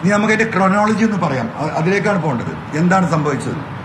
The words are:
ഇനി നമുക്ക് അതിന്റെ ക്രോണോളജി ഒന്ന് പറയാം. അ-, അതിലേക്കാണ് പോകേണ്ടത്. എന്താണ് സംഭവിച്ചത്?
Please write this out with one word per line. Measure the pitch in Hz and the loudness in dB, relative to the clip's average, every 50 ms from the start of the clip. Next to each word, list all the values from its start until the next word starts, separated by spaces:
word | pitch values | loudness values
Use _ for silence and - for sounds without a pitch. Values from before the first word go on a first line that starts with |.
| 165 | 2
ഇനി | 180 | 2
നമുക്ക് | 208 208 208 214 214 | 2 2 2 2 2
അതിന്റെ | 214 220 220 - 185 | 2 0 0 2 2
ക്രോണോളജി | 190 190 190 208 208 214 220 190 226 | 2 4 4 2 2 2 2 2 2
ഒന്ന് | 220 202 185 | 0 2 0
പറയാം. | 170 156 135 127 117 113 - - | 0 0 -2 -2 -4 -4 -6 -6
അ-, | 147 156 | -6 -4
അതിലേക്കാണ് | 156 147 160 175 196 202 - 214 202 185 160 | -2 -2 0 0 0 0 0 0 0 0 0
പോകേണ്ടത്. | 160 135 117 - - - - - - - 147 | -2 -2 -2 -4 -6 -8 -8 -10 -6 -2 0
എന്താണ് | 170 180 185 190 180 - | 2 4 4 4 2 2
സംഭവിച്ചത്? | 165 156 147 147 139 123 - - 92 80 - - - - | 0 0 0 0 -2 -2 -4 -6 -6 -6 -8 -10 -12 -12